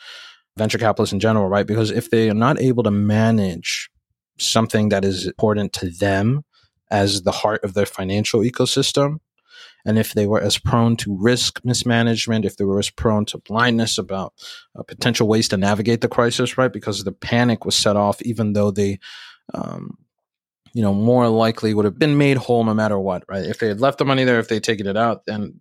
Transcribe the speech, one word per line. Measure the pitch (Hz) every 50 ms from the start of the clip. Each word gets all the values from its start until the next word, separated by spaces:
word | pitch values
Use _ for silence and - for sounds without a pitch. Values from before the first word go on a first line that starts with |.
| - - - - - - - _ _ _ _ -
venture | 110 107 -
capitalists | 107 117 110 101 - 110 95 -
in | 98
general, | 101 110 110 110 101 92
right? | 98 101 98
Because | - 104 113 113 107
if | 98 113 - -
they | - 113 113 110
are | 104
not | 107 113 127 151 -
able | 120 131 123 117 113
to | 107
manage | 101 101 104 104 107 107 110 113 113 110 101 95 87 87 - - - - - - _ _ _ _ _ _ _ _ _ _
something | - - - 113 113 110 - 110 107 107
that | 101 98 95
is | 98 95 92 90
important | 90 - - - 110 107 104 101 92 -
to | - - 90
them | 82 87 101 101 98 95 101 113 131 147 147 - _ _ _ _ _ _ _ _
as | - 101 101 101 101 101 87
the | 101
heart | 95 - - 92 90 - -
of | 104 92
their | 104 101
financial | - - - 95 92 98 104 107 - - 117
ecosystem, | 101 123 123 - 127 123 - 139 135 - - 143 143 143 151 156 - _ _ _ _ _ - - - - _ _ _
and | - 107 110
if | 107 - -
they | 110 104
were | 101 110 - -
as | 104 - -
prone | - - - 117 117 117 117
to | 113 - 101 101 92
risk | 98 120 123 123 - - - - -
mismanagement, | 123 123 - - 127 117 117 117 117 113 110 - - 113 110 104
if | 98 - -
they | 104
were | 98 98 101
as | 101 -
prone | - - - 117 107 104 104
to | - - -
blindness | - - 101 110 120 123 117 113 113 113 -
about, | - 98 95 95 95 92 - - _ - - - - - _ _ -
uh, | -
potential | - - - - 127 113 - 120
ways | 104 110 110 117 -
to | -
navigate | 98 95 101 104 98 110 - - 113 -
the | 113
crisis, | - - 120 117 117 - 127 120 - -
right? | 127 123
Because | - 110 - - 101 101 104
the | 98 92
panic | - - - - 117 123 123 113 - -
was | 92 -
set | - - 110 101
off, | 104 104 101 101 -
even | - 120 117 107 113 104 101
though | 104 104 104
they, | 98 101 101 98 98 95 - - - - - - - _ _ - -
um, | - - 50 50 50 50 50 50 - _ _ _ _ _ _ _ _ _ _ _ _ _ _ _
you | 120
know, | 110 101 98
more | 101 107 117 123 123 123 117
likely | 110 113 113 113 113 - - 110 107
would | 104 104
have | 104 92 -
been | 156 151 143
made | 143 143 139 139 117
whole | - - 123 120 113
no | 113 107
matter | 107 107 107 104 98
what, | 95 98 90 90 - -
right? | 95 98 87
If | 80 107 -
they | 120 110
had | 101 101 123
left | 139 139 -
the | 147
money | 135 139 131 131
there, | 127 123 117
if | 110 -
they'd | 113 107 -
taken | - 113 101 104
it | 98 98
out, | 104 113 117 107 - _
then | - 107 104 104 - - -